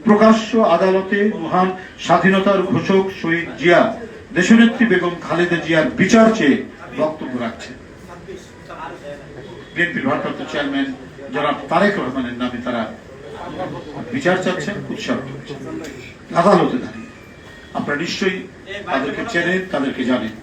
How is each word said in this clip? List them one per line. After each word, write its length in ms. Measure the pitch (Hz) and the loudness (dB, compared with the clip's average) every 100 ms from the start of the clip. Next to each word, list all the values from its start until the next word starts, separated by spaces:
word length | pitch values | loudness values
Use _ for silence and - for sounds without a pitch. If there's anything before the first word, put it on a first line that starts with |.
প্রকাশ্য 540 | 226 208 220 220 - 226 | 4 6 6 6 2 2
আদালতে 600 | 170 175 190 190 190 202 214 | 4 4 4 2 0 0 0
মহান 400 | 185 160 180 185 - - - | 0 -2 2 0 -2 -12 -10
স্বাধীনতার 640 | - 170 180 196 196 190 | 2 4 6 4 4 2
ঘোষক 420 | 180 165 160 190 190 - | 2 0 2 2 2 -4
শহীদ 260 | 165 170 151 127 | -2 -2 -4 0
জিয়া, 220 | 160 165 - - - - - | 4 6 4 0 -12 -14 -4
দেশনেত্রী 500 | 170 190 226 226 - 208 | -2 6 8 8 6 2
বেগম 280 | 180 175 170 | 2 0 -4
খালেদা 340 | - 170 175 165 | -4 -2 0 0
জিয়ার 340 | - 160 131 | 2 2 2
বিচার 360 | - 185 226 220 | 0 6 8 8
চেয়ে 220 | - 143 113 - - - 135 | 6 2 2 -2 -14 -12 -4
বক্তব্য 360 | 156 - 135 127 | -4 -4 -8 -6
রাখছে। 260 | 117 - - - - - - 175 196 185 - - - 170 175 170 143 143 - - - - - | -6 -8 -16 -18 -20 -20 -18 -18 -16 -16 -16 -20 -18 -14 -14 -14 -14 -16 -16 -16 -16 -18 -10
বিএনপির 320 | 156 170 - 135 | -2 -2 0 -2
ভারপ্রাপ্ত 320 | 151 - - - | -2 -4 -8 -6
চেয়ারম্যান 360 | 151 143 139 135 - - - - | -4 -2 -2 -4 -6 -14 -16 -8
জনাব 220 | 135 147 - - | -2 -2 -2 0
তারেক 260 | 170 - - | 2 2 0
রহমানের 380 | 127 131 120 120 | -4 -4 -6 -6
নামে 160 | 123 117 | -6 -6
তারা 180 | 123 120 110 - - - - - - - - - - - - | -6 -6 -6 -10 -18 -18 -16 -14 -12 -8 -8 -10 -12 -12 -8
বিচার 240 | 131 165 185 | -2 0 0
চাচ্ছেন, 320 | - 165 147 143 135 | -2 -4 -6 -8 -8
উৎসাহ 280 | - - 117 | -8 -6 -6
করছেন 420 | - - - 143 - - - - - - - | -6 -12 -12 -12 -10 -12 -12 -14 -18 -20 -4
আদালতে 440 | 170 185 185 135 - | 2 4 4 4 -2
দাঁড়িয়ে। 320 | - - - - - - - - - | -8 -14 -16 -20 -20 -20 -20 -20 -10
আপনারা 240 | - - 143 | -8 -4 -4
নিশ্চয়ই 380 | 175 - 185 185 - - - 202 196 | -4 -2 -2 -2 -10 -18 -14 -12 -4
তাদেরকে 320 | - - - - | -4 -2 -6 -4
চেনেন, 280 | 170 170 185 185 | -2 0 -2 -2
তাদেরকে 340 | 143 135 123 | -4 -2 -2
জানেন। 280 | 123 123 107 - | -2 0 -2 -10